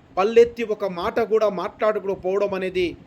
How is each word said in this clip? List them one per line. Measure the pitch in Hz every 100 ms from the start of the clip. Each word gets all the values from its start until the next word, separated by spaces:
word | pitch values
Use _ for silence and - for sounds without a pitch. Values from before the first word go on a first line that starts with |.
| - -
పల్లెత్తి | 202 233 233 240
ఒక | 220 208
మాట | 196 175 202 233
కూడా | 214 214 214
మాట్లాడకపోవడం | 185 202 - 214 208 196 190 185 196 202
అనేది | 185 185 185 175 143